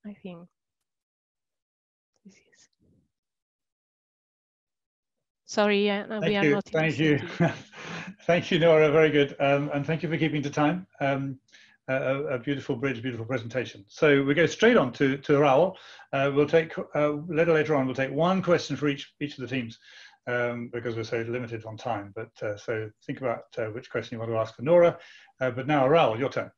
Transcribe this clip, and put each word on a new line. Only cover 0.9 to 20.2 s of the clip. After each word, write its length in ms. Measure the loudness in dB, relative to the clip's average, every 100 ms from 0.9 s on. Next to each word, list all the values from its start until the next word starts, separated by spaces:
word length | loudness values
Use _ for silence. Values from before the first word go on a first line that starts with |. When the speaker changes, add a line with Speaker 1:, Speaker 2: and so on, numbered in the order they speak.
| _ _ _ _ _ _ _ _ _ _ _ _ _
Speaker 1:
this 100 | -20
is. 340 | _ _ _ _ _ _ _ _ _ _ _ _ _ _ _ _ _ _ _ _ _ _ _ _ _ _ _ _ _ _ _ _
Sorry, 440 | -2 2 2 0
uh, 160 | -2 -6
we 120 | -4
Speaker 2:
Thank 160 | -2 2
Speaker 1:
are 80 |
Speaker 2:
you. 100 | 2
Speaker 1:
not 120 | 0 -2
in 60 |
Speaker 2:
Thank 260 | -2 0 0
you. 200 | 2 2
Speaker 1:
the 360 | -2 -2 -2 -2 -14 -18 -14
Speaker 2:
<laughs> 380 | -12 -14 -8 0
Thank 240 | 0 2
you, 80 | 2
Nora. 320 | 6 6 6
Very 200 | 6 4
good. 260 | 4 2 0
Um, 320 | 2 2 0
and 100 | -4 -4
thank 160 | -4
you 60 | -2
for 80 | -2
keeping 260 | 0 -2
to 80 | -4
time. 360 | 0 0 0 -8 _
Um, 380 | -2 -2 -4 -10 _ -20 _ _ -6
a, 60 |
a, 280 | -2 0 -2 -2 -4
a 20 |
beautiful 380 | -4 -6 -4 -4
bridge, 260 | -2 -4
beautiful 240 | -6 -8 -6
presentation. 580 | -6 -4 -6 -6 -12 -20
So 340 | 0 4 4
we 120 | 4
go 120 | 2 2
straight 300 | 4 4 6
on 160 | 2
to, 240 | 0 0 0
to 140 | 2
Raul. 420 | 4 6 4 4 -2 -20 -20 -6
Uh, 180 | -2 0
we'll 120 | 2 4
take, 320 | 4 2 -8
uh, 60 | -6
a 280 | -2 0 -2 -4
little 260 | 0 2
later 200 | 2 2
on, 120 | 0 0
we'll 80 |
take 180 | -2 -4
one 280 | 0 2 2
question 360 | 2 0 0 -2
for 120 | -2
each, 240 | -2 -10 _
each 160 | -10 -10
of 40 |
the 80 | -6
teams, 300 | -6 -6 -14 _ -20 -20 _